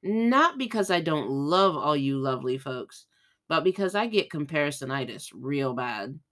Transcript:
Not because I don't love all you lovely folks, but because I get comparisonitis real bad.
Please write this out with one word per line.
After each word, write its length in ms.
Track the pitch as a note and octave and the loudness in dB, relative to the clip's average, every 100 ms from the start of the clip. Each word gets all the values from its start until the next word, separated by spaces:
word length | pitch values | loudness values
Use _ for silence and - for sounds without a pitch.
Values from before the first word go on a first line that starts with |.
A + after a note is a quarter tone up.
Not 560 | E3+ A3 A#3 C4 E4 C#4+ | 0 2 4 6 4 2
because 320 | B3+ A3 G3 | -4 -2 2
I 100 | F3+ | 2
don't 300 | E3 D#3 A2+ | 2 -2 0
love 480 | C3+ C#3+ F3 G3 D#3 | -2 2 4 4 4
all 180 | C#3 D3 | 0 0
you 220 | C#3 C#3 | 0 0
lovely 400 | C3 C3 B2+ C3 | -2 -2 -2 -4
folks, 480 | C3+ C3 - - - _ _ _ _ | -4 -8 -10 -16 -20 _ _ _ _
but 160 | E3 | 0
because 300 | E3 F#3 F#3+ | 2 2 0
I 120 | G3+ A#3 | 0 0
get 220 | G#3+ - | 0 0
comparisonitis 1000 | D#3 C#3+ D#3+ D3 C#3+ C3+ C3+ B2 A#2+ - | -4 -4 0 0 -2 -6 -4 -4 -8 -14
real 400 | - C3 C#3+ C3+ | -12 -4 -2 0
bad. 480 | B2 B2 A2 G2+ D3+ _ | -2 -4 -4 -8 -10 _